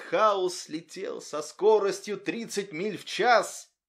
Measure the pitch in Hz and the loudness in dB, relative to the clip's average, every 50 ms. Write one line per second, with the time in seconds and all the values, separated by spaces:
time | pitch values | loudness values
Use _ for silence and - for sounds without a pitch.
0 | - - 165 180 214 214 202 196 185 180 180 - - - 147 160 160 _ - 175 | -8 -2 2 4 4 4 4 4 0 -2 -4 -6 -12 -10 -10 -10 -10 _ -14 -10
1 | 196 - 65 - - - - 151 156 - - - 175 214 220 208 196 196 190 - | -10 -8 -8 -10 -10 -10 -8 -8 -8 -8 -6 2 4 6 6 6 4 2 -2 -4
2 | - 208 202 196 - 160 170 233 226 - - 202 190 - 156 156 190 214 180 139 | -6 -8 -8 -8 -6 -6 -6 -6 -8 -8 -6 -6 -6 -6 -6 -6 -6 -6 -6 -8
3 | - - - - 202 247 240 208 175 - - - - _ _ _ _ | -10 -10 -4 0 4 6 6 6 4 2 -6 -14 -16 _ _ _ _